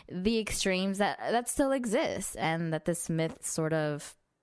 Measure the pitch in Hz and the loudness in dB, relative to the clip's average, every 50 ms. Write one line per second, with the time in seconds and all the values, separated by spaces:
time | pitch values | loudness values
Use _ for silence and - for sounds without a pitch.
0 | - - - 180 185 220 233 220 208 - - - - 196 185 185 190 196 190 196 | -14 -10 -4 0 2 2 2 2 0 0 -2 0 0 2 2 2 0 0 0 2
1 | 202 160 - - 113 139 214 240 240 - - - 285 269 269 277 247 220 202 294 | 0 0 0 -2 -2 0 0 0 0 0 2 2 4 4 4 0 0 0 0 0
2 | 320 - - - 196 - - - 139 160 165 165 170 160 160 156 - 180 165 - | 0 0 -2 -4 -4 -6 -4 -2 0 0 0 0 0 0 -2 -2 0 0 -2 -2
3 | - - 165 160 160 160 160 - - - - 165 160 156 160 160 151 151 147 147 | -2 -2 0 0 0 -2 -2 -6 -8 -6 -2 -2 0 0 0 0 0 0 -2 -4
4 | - - - _ _ _ _ _ | -8 -12 -16 _ _ _ _ _